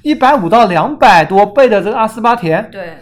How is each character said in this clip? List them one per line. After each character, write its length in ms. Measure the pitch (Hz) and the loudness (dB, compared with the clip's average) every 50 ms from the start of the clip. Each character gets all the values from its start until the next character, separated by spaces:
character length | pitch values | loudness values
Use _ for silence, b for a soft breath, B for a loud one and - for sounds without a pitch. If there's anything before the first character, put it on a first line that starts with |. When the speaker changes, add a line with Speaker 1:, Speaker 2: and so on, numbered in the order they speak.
| B | B
Speaker 1:
一 120 | 294 302 | -4 -2
百 180 | - 262 254 294 | 0 0 0 0
五 140 | 269 180 165 | 0 0 0
到 180 | 214 233 233 202 | 2 2 2 2
两 300 | 175 160 165 247 302 - | 0 -2 -2 -4 -2 0
百 280 | - 233 190 170 151 | 2 4 4 4 4
多 200 | 147 190 196 208 | 2 2 0 0
倍 220 | 202 202 277 269 247 | 2 2 2 2 2
的 160 | 220 196 170 | 2 0 -2
这 80 | 202 | -2
个 60 | 233 247 | -4 -2
阿 100 | 220 220 | -4 -4
斯 140 | 220 233 | -4 -4
巴 120 | 220 233 240 | -2 -2 -2
甜， 380 | 233 - 160 160 175 220 - | -2 -2 -4 -4 -4 -4 -8
Speaker 2:
对。 260 | - 196 180 170 160 - | -12 -16 -16 -16 -16 -20